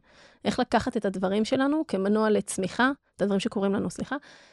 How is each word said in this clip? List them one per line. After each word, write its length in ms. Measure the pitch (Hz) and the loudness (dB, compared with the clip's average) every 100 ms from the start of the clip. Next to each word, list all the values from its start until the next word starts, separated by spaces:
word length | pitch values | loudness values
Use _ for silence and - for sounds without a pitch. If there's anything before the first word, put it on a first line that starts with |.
| - - - _ | -10 -20 -20 _
איך 140 | - - | -2 0
לקחת 360 | 247 226 254 240 | 2 0 0 -2
את 80 | |
הדברים 400 | 202 190 190 202 | -2 0 0 2
שלנו 400 | 220 262 277 302 311 | 2 2 2 0 -2
כמנוע 420 | 190 190 214 220 | -2 0 2 2
לצמיחה, 600 | 202 - - 185 - 254 285 _ - | 2 0 -4 -4 2 0 0 _ -4
את 60 | |
הדברים 180 | 202 202 | 0 0
שקורים 340 | 226 214 196 | 0 0 0
לנו, 160 | 196 185 | 0 -2
סליחה, 260 | - - 285 - - - | -6 -6 -6 -8 -20 -20